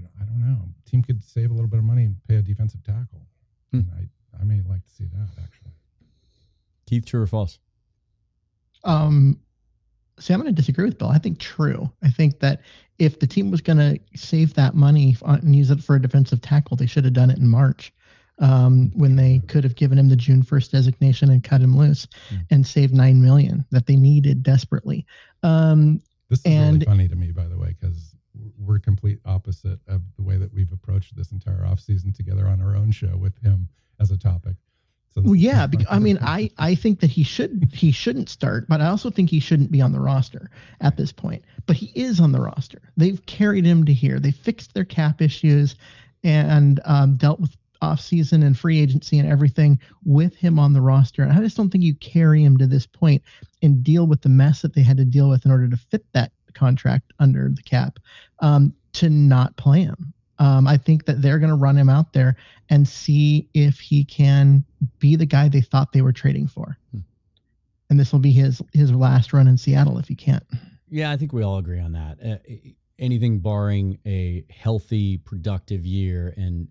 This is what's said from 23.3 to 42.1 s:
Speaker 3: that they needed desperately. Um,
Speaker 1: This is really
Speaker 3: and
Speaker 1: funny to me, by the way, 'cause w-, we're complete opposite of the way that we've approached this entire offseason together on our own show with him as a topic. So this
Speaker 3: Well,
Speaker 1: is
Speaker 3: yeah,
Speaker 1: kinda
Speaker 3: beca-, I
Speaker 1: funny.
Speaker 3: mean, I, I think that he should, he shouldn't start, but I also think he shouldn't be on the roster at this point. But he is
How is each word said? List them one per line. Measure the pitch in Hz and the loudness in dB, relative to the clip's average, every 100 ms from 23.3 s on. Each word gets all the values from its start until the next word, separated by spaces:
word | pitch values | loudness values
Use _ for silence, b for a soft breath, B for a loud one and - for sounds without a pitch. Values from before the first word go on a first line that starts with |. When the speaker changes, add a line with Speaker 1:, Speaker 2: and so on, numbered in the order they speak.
| 139 139 - 135 | 4 2 -2 -2
Speaker 3:
that | 127 120 | -2 2
they | 135 | 4
needed | 135 147 143 131 | 4 4 2 0
desperately. | 131 131 - 143 - 151 b b b _ | 0 0 0 -6 -6 -8 b b b _
Um, | 170 160 160 156 151 156 - _ - | 0 2 2 4 2 0 -6 _ -6
Speaker 1:
This | 127 | -2
is | |
really | - 156 | 0 2
Speaker 3:
and | 151 151 | 2 2
Speaker 1:
funny | 151 101 92 | 2 0 0
to | 87 | -4
me, | 87 | -6
by | 85 85 | -8 -8
the | 87 | -8
way, | 87 87 | -8 -8
'cause | 92 82 80 _ _ | -8 -10 -14 _ _
w-, | 107 107 - | -20 -20 -10
we're | 98 104 | -4 -2
complete | - 98 104 104 | -2 -2 -2 -6
opposite | - 95 - 90 98 92 - | -6 -6 -6 -10 -10 -12 -8
of | 95 90 - | -8 -8 -10
the | |
way | 95 95 | -6 -6
that | 98 | -6
we've | 98 90 | -6 -6
approached | 92 - 98 - 95 | -6 -6 -6 -6 -12
this | 92 | -12
entire | 95 101 92 | -10 -8 -6
offseason | 92 92 - 95 95 | -4 -6 -4 -6 -6
together | - 92 95 95 | -8 -6 -4 -2
on | 95 | -2
our | 95 101 | -2 -2
own | 107 | -2
show | 104 98 92 | -2 -6 -6
with | 95 - | -6 -4
him | 110 95 87 _ _ - | -2 -2 -4 _ _ -4
as | 98 | -4
a | 95 | -2
topic. | 95 87 92 92 _ _ _ _ _ | -2 -4 -6 -12 _ _ _ _ _
So | - | -2
this | 98 | 2
Speaker 3:
Well, | 180 | 2
Speaker 1:
is | |
Speaker 3:
yeah, | 220 269 139 | 2 2 0
Speaker 1:
kinda | - | -2
Speaker 3:
beca-, | - | -2
I | |
Speaker 1:
funny. | 202 | 0
Speaker 3:
mean, | 214 196 | 0 0
I, | 143 170 214 - | -2 -4 -6 -4
I | 160 | -2
think | 180 220 202 | 0 -2 0
that | 156 | 0
he | 165 | 0
should, | 143 - 277 226 - | -2 -4 -6 -2 -4
he | - 160 | 0 0
shouldn't | 120 233 262 - | 0 -4 -6 -8
start, | - 135 107 110 | -8 -6 -6 -4
but | 156 | -2
I | 156 | -2
also | 202 247 | -2 -4
think | 202 180 | -4 -2
he | 156 | -2
shouldn't | - 156 139 | 0 0 0
be | 139 | 0
on | 131 | 0
the | 135 | -2
roster | 135 135 - - - B B B | -2 -2 -4 -10 -20 B B B
at | 143 - | -4 -4
this | - | -6
point. | - - - B B - | -8 -12 -12 B B -4
But | 160 | -4
he | 208 | -4
is | 240 254 | -8 -4